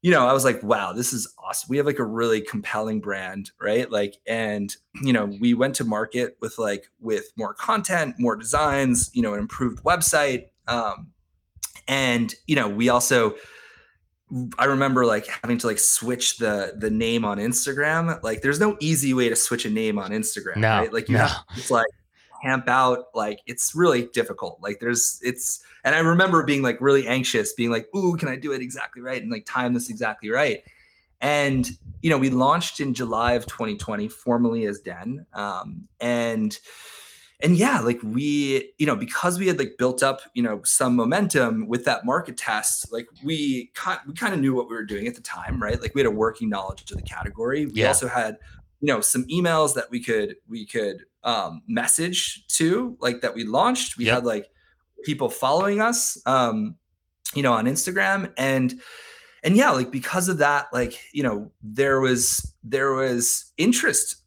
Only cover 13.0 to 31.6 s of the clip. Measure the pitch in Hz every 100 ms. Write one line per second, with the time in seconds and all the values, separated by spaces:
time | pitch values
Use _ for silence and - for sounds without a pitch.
13 | - 127 110 - - - - - _ _
14 | _ _ _ 127 123 - 135 135 139 127
15 | 120 107 - - 113 120 120 104 - -
16 | 113 123 - - 113 104 95 104 107 107
17 | 113 117 110 101 110 120 143 135 147 160
18 | 165 156 110 110 135 147 208 208 151 156
19 | 135 127 120 113 - 120 120 107 110 101
20 | 95 107 107 - 92 90 110 107 110 113
21 | 113 127 - - - 104 - 120 113 -
22 | _ _ _ - 131 131 123 127 127 123
23 | - 117 107 104 - 120 - 151 175 127
24 | 120 - 110 98 87 - 101 101 117 120
25 | - - 123 123 - - - - 131 151
26 | 165 170 190 170 139 143 131 110 139 139
27 | 117 131 131 120 104 - 117 113 110 196
28 | 185 165 160 127 147 135 127 123 - 127
29 | 127 127 107 113 - 135 123 123 120 110
30 | 117 107 107 120 147 107 - _ _ _
31 | _ _ 139 147 143 135